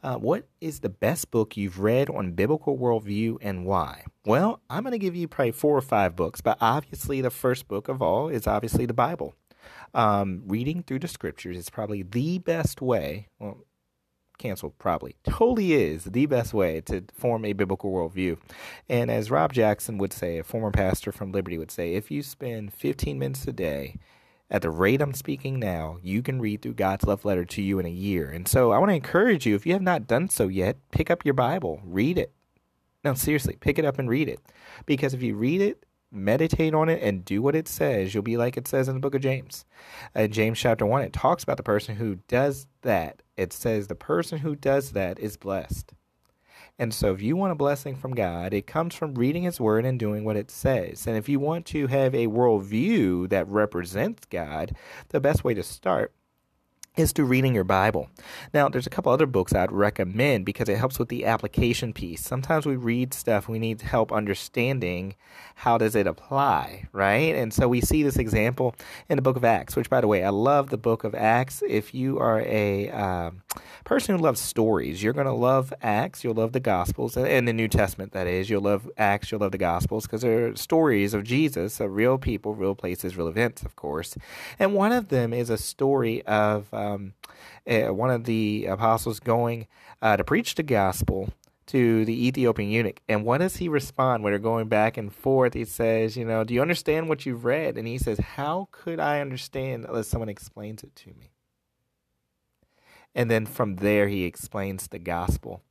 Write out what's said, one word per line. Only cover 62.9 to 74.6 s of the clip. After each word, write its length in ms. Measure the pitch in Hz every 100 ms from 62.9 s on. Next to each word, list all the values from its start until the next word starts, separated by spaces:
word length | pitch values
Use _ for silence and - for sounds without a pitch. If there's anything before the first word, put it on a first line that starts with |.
| 120 127
stuff, 340 | - - 107 -
we 120 | 110
need 220 | 113 110
help 300 | - 127 110
understanding 1040 | 107 104 95 - - 123 135 90 90 95 95 _ - - -
how 220 | - 117
does 180 | 110 110
it 100 | 95
apply, 840 | 80 - 135 139 87 64 - -
right? 420 | 98 98 107 160
And 200 | 147 117
so 160 | 107 127
we 100 | 123
see 240 | 113 156
this 140 | 143 135
example 580 | 113 107 110 127 127 - - - -
in 80 | 143
the 60 |
book 160 | 131 131
of 80 | 120
Acts, 320 | 104 - -
which, 120 | 120
by 120 | 131
the 60 | 110
way, 140 | 101
I 80 | 92
love 400 | 98 123 143 135
the 80 | 110
book 280 | 113 113 107
of 100 | 101
Acts. 480 | 110 117 131 - 415
If 280 | 107 -
you 260 | 127 131 135
are 220 | 117 110
a, 480 | - 107 104 98 101
um, 520 | 113 98 90 85 92 _ - - - -
person 320 | 277 - 185
who 40 |
loves 200 | 156 117
stories, 600 | - -